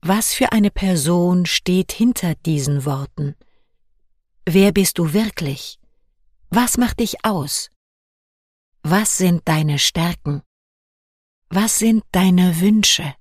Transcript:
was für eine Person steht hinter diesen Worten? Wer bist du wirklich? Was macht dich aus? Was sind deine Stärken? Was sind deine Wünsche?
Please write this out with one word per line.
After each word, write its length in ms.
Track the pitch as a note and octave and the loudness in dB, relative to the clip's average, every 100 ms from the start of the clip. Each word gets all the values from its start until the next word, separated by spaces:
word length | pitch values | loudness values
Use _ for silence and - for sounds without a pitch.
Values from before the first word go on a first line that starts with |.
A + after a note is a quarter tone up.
was 300 | D#3+ G3+ A3 | 0 -2 0
für 200 | - - | -2 0
eine 180 | A3 G3+ | 2 2
Person 720 | - G3 F3 C#3+ E3+ F3 F3+ | 0 0 0 2 2 2 2
steht 480 | F3 - - F#3 F#3 | 0 -2 0 -2 -2
hinter 420 | - A#3 A#3+ F3 | 0 0 0 -4
diesen 500 | D#3 - D3+ C3+ C#3+ | -4 -2 -2 0 -2
Worten? 520 | C3+ C3+ C#3 - C#3+ - _ _ _ _ _ _ _ _ _ _ - | -2 -6 -8 -8 -8 -8 _ _ _ _ _ _ _ _ _ _ 0
Wer 260 | F3 G3 | 4 4
bist 260 | G3+ F#3+ - | 2 0 0
du 140 | E3 | -2
wirklich? 680 | F3 A3 - D3+ C#3 - - _ _ _ _ _ _ _ | 0 -2 -6 -8 -8 -12 -20 _ _ _ _ _ _ _
Was 300 | G3+ A#3+ - | -2 0 0
macht 220 | A#3+ - | -2 -2
dich 240 | A3+ - | -6 -4
aus? 460 | A3 F#3+ C#3+ - - _ _ _ _ _ _ _ _ _ _ _ | -4 -4 -4 -8 -10 _ _ _ _ _ _ _ _ _ _ _
Was 360 | D3 F#3+ G#3+ - | -2 0 0 0
sind 240 | F#3 E3+ - | 0 0 0
deine 320 | D#3 D3+ C#3+ | 0 0 0
Stärken? 640 | - - E3 E3+ - C#3+ _ _ _ _ _ _ _ _ _ _ _ | -2 -2 -4 -4 -8 -8 _ _ _ _ _ _ _ _ _ _ _
Was 300 | F3 A3 - | -2 0 0
sind 240 | A3+ A3 - | 2 2 0
deine 480 | F3+ F#3 F3+ F3+ E3 | 0 4 4 4 2
Wünsche? 540 | F#3+ G#3+ G3+ - D3 - | 2 4 2 0 -4 -12